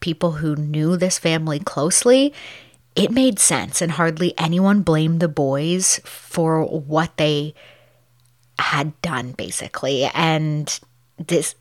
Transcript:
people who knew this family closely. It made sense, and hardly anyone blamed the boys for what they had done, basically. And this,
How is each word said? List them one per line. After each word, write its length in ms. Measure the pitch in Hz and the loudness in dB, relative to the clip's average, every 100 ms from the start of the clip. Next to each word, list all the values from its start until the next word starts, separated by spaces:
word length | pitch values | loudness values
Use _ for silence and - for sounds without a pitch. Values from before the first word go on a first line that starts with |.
people 320 | - 160 180 | -6 -2 -2
who 240 | 151 156 147 | -2 -2 -2
knew 400 | 151 151 156 180 | -2 0 0 2
this 220 | 185 - | 0 0
family 400 | 170 160 160 147 | 0 0 -2 -4
closely. 720 | - - 175 - 240 262 277 - - - - _ _ - | -4 -2 0 2 6 6 4 -2 -20 -20 -20 _ _ 0
It 140 | 202 | 2
made 300 | 233 262 202 | 4 4 4
sense, 420 | - 143 95 - | 2 0 -2 -4
and 80 | 170 | -2
hardly 440 | 151 165 160 180 - | 2 0 2 -2 0
anyone 440 | 165 175 196 202 | 0 4 4 4
blamed 360 | 170 156 160 165 | 4 2 2 2
the 80 | 170 | 0
boys 720 | 147 139 139 160 180 185 - | 0 0 0 0 0 0 -2
for 600 | - - - - 160 160 | -4 -20 -10 -2 2 2
what 520 | 156 160 139 151 165 - | 0 -4 -2 0 0 0
they 360 | 151 147 151 - - - _ _ _ _ _ _ _ - | 0 0 -4 -10 -20 -20 _ _ _ _ _ _ _ -8
had 360 | - 151 151 - | -6 -4 -4 -6
done, 300 | 175 127 123 | -8 -8 -10
basically. 720 | - 90 - - - 135 135 135 | -12 -10 -10 -10 -8 -4 -2 -2
And 640 | - 139 160 156 151 147 - _ _ _ - | 0 0 0 -2 -4 -6 -8 _ _ _ -16
this, 380 | 160 170 156 - | -2 -2 -2 -8